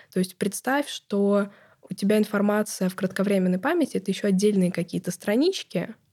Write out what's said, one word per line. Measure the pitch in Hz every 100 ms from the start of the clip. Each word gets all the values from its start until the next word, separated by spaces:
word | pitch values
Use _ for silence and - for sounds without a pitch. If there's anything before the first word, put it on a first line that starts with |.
| -
То | 185
есть | 185 -
представь, | 202 - - 277 285
что | - - 202 202 202 196 - - _ -
у |
тебя | 190 202 214
информация | 208 208 208 208 208 - 185
в | 185
кратковременной | 185 - 196 196 185 180
памяти — | 262 349 285 -
это | 190
еще | 190 208
отдельные | 190 208 196 180
какие-то | 180 165 175 -
странички, | - - 220 339 381 - 180 196 - _